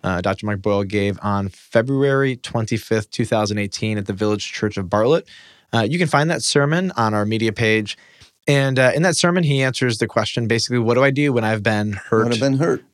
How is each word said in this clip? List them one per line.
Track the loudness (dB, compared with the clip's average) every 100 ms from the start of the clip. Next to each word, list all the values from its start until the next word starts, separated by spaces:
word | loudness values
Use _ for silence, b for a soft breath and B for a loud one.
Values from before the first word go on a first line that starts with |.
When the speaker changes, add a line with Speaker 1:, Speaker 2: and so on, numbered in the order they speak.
| -4
Speaker 1:
uh, | -2
Doctor | -2 -2 -4
Mike | -4
Boyle | 0 0
gave | 0 -2 -2 -2
on | -2 -2 -4
February | -8 -2 0 0 0 2 2 0 -2
twenty-fifth, | -6 -4 -2 -4 -2 -2 -2
two | -4
thousand | 0 0 0 -2
eighteen | -4 -4 -4 -4
at | -4
the |
Village | -2 -2 -2 -4
Church | -4 -4 -4
of | -2
Bartlett. | 0 2 2 0 B B B B
Uh, | -2 0
you | 0
can | 0
find | 2 0
that | -2
sermon | 0 0 2 0 -2 0
on | 0
our | 0 0
media | 0 -2
page. | 0 2 2 0 -10 b b b b 0
And, | 2 2 2
uh, | 2
in | 4
that | 0 2
sermon, | 2 2 2
he | 2
answers | 0 0 0 0
the | 0
question, | 0 -2 -2 0
basically, | 0 0 0
"What | 2 4
do |
I | 4
do | 2 2
when | 2 0
I've | 0
been | 0 0 -2
hurt | -6 -2 0 2
Speaker 2:
When |
I've | 0
been | 0 2
hurt. | 0 -2 -4